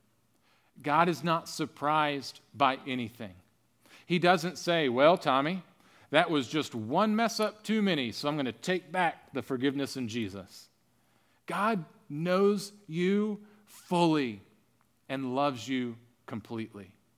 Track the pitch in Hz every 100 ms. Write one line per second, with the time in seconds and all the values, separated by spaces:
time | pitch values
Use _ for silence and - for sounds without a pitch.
0 | _ _ _ _ _ _ _ - 143 147
1 | 175 151 160 165 - - 156 - 143 156
2 | 151 143 123 - _ 113 135 131 143 127
3 | 113 - 107 90 _ _ _ _ _ -
4 | - 175 175 180 170 147 - 170 143 120
5 | 147 180 156 131 143 185 - _ _ -
6 | - 143 170 151 117 156 135 120 107 156
7 | 220 214 226 220 214 - - 220 202 160
8 | 123 98 147 151 131 107 - 185 147 180
9 | 170 - - 135 120 135 135 139 135 131
10 | 120 117 104 98 92 - - _ _ _
11 | _ _ _ _ - 190 208 220 156 -
12 | - 143 175 185 202 208 - - - 160
13 | 180 202 214 208 - - _ - - 180
14 | 170 156 131 104 - _ _ _ _ _
15 | - 135 131 131 143 127 107 131 123 113
16 | - _ - 117 - 117 113 101 95 _
17 | _